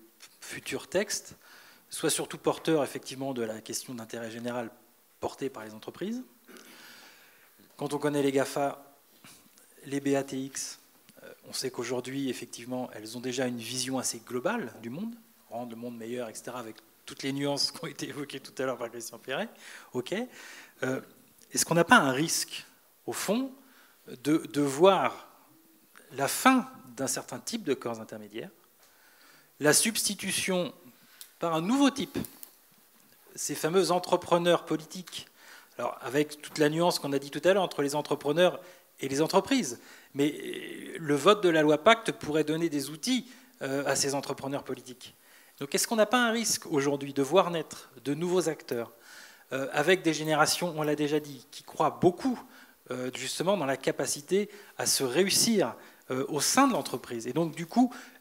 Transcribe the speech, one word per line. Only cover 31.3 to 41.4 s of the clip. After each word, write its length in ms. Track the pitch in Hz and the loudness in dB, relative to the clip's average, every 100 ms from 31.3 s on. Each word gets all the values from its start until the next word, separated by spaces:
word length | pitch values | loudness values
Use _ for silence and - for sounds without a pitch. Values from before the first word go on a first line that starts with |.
| - | -6
par 160 | 170 | -2
un 80 | 160 | 0
nouveau 280 | 180 269 277 | 2 4 4
type, 280 | 254 185 - 180 - - _ _ _ _ _ _ _ - | 2 -6 -6 -8 -12 -20 _ _ _ _ _ _ _ -20
ces 200 | - - | -10 -8
fameux 360 | 143 160 185 160 | -2 2 2 4
entrepreneurs 760 | 180 - 175 - 170 175 165 - | 2 2 0 4 4 6 2 2
politiques, 640 | 156 156 185 - - - _ - - - - | -4 -4 -14 -12 -14 -16 _ -20 -20 -18 -6
alors 180 | 120 - | -6 -6
avec 400 | 123 139 147 - | -2 0 0 -4
toute 160 | - - | -10 2
la 100 | 151 | 2
nuance 300 | 160 175 - | 4 2 2
qu'on 140 | 143 | 0
a 60 | 139 | -2
dit 120 | 143 | -2
tout 120 | 151 | 0
à 100 | 170 | 4
l'heure 80 | 196 | 4
entre 200 | 175 - | 2 0
les 120 | 143 | 0
entrepreneurs 640 | 147 143 147 143 156 180 - - - _ - | 0 -2 -2 0 4 4 4 -12 -20 _ -8
et 80 | 135 | -4
les 140 | 139 | 0
entreprises, 580 | 156 196 190 269 147 113 - - - | 4 2 4 0 0 -6 -14 -20 -12
mais, 200 | 135 147 | 0 0
euh, 640 | - - - - - - - | 0 -8 -8 -10 -12 -10 -8
le 160 | 151 | 0
vote 280 | 143 160 208 | 4 6 6